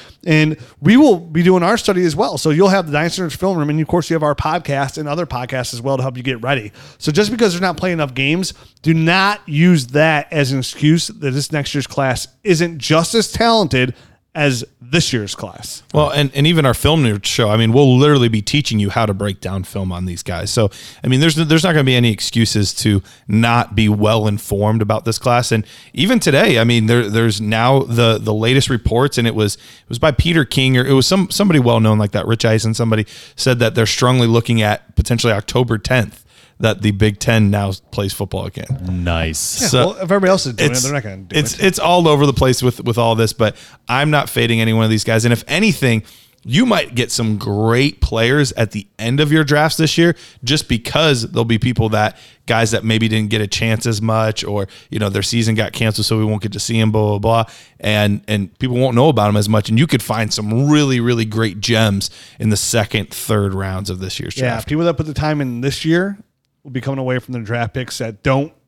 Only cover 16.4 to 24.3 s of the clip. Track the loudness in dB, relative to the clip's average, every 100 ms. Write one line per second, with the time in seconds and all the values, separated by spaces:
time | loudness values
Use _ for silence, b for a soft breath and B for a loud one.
16.4 | 2 4 2 2 2 2 2 0 -4 -2
17.4 | 2 2 4 4 6 6 6 4 2 0
18.4 | -2 -2 0 -2 0 0 -2 -2 -4 -6
19.4 | -8 -8 -8 -8 -6 -6 -8 -8 -8 -8
20.4 | -4 0 0 B B B -2 2 2 0
21.4 | 2 2 2 2 2 2 2 0 -4 0
22.4 | 0 0 -2 -2 0 0 B B B 0
23.4 | 2 2 0 0 2 2 2 2 0